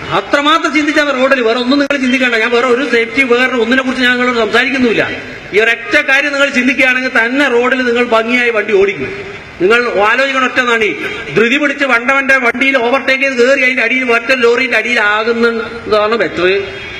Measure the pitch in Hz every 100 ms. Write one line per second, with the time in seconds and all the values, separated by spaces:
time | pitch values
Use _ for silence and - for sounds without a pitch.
0 | - 175 - 285 285 320 330 294 294 302
1 | 294 254 269 269 226 247 247 285 277 277
2 | 254 262 254 226 233 233 254 240 285 233
3 | 233 269 262 240 254 254 220 262 262 254
4 | 247 247 247 233 214 233 262 262 240 170
5 | 123 - - - - 190 226 233 - 294
6 | 285 269 294 277 277 247 247 262 262 254
7 | 254 254 233 269 277 240 247 262 247 240
8 | 240 226 226 247 240 214 214 196 202 160
9 | 120 - - - - - 185 240 240 180
10 | 208 247 277 262 254 262 247 233 202 143
11 | - - - 156 226 285 285 277 277 233
12 | 247 277 269 269 240 247 269 269 240 262
13 | 262 262 269 247 240 277 254 254 226 254
14 | 254 233 247 262 233 240 254 226 226 240
15 | 208 214 226 233 233 226 220 - 196 208
16 | 214 226 160 160 180 196 196 - -